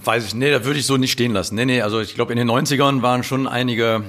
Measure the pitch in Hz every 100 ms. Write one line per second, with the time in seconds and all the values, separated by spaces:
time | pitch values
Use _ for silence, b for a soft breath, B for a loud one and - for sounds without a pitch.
0 | - 117 104 110 139 135 120 147 127 135
1 | 127 - 120 101 87 101 127 123 104 110
2 | 104 - 120 120 120 123 156 135 139 135
3 | 123 123 120 131 131 123 127 117 113 113